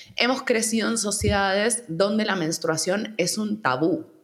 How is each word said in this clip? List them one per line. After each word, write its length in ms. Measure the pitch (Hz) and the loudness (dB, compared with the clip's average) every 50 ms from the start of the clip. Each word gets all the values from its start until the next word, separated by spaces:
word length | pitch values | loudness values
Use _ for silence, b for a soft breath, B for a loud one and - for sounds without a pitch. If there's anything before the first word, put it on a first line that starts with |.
| B B B | B B B
hemos 260 | B 233 240 262 254 | B 0 0 0 0
crecido 460 | - - 240 226 220 220 220 226 208 220 | 0 0 0 0 0 0 0 0 0 0
en 100 | 226 220 | -2 -2
sociedades 880 | - 208 202 - - 202 202 202 196 196 190 202 208 240 - 247 - - | -2 -2 -2 0 0 2 2 2 2 2 2 2 2 2 0 -2 -4 -4
donde 380 | 165 165 196 202 214 214 214 | 0 0 2 2 2 0 0
la 100 | 214 196 | 0 0
menstruación 760 | 185 160 160 165 - - 165 160 156 - 180 185 208 - - - | 0 0 -2 -2 -2 -2 -2 -2 0 0 0 0 -2 -2 -4 -2
es 220 | - 175 175 - 214 | -2 -2 -2 -2 -2
un 240 | 214 214 208 214 | -4 -4 -4 -2
tabú. 440 | - 135 127 131 156 180 165 - - - - - | 0 0 0 2 2 2 0 0 -4 -8 -18 -20